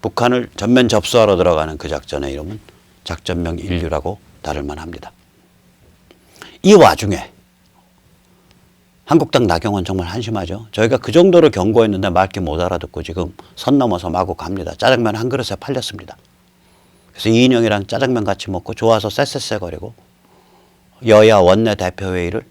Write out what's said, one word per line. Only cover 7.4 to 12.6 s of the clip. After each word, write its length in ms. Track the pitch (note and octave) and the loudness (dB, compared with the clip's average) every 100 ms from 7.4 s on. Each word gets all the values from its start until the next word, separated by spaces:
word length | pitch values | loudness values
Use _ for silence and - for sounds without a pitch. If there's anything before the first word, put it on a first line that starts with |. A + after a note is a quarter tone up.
| _ _ _ _ _ _ _ _ _ _ _ _ _ _ _ _ | _ _ _ _ _ _ _ _ _ _ _ _ _ _ _ _
한국당 420 | - D#3 C#3+ C3+ A2 | 0 0 2 0 0
나경원 380 | E2+ G#2 G2+ | -2 -2 -6
정말 240 | F2 F#2+ E2+ | -4 -6 -6
한심하죠. 580 | G#2+ A2+ G#2+ F2+ G2 A2+ | -8 -6 -8 -8 -12 -10
저희가 260 | - A2 B2+ | -2 0 0
그 140 | - | 2
정도로 380 | C3+ F#3 F3 D#3 | 4 6 6 4
경고했는데 600 | G2 F#2+ A2 A2 G2 G2 | 2 2 2 2 0 0
말귀 300 | F2 F#2+ G2+ | 0 0 -2
못 200 | E2+ D#2 | -6 -4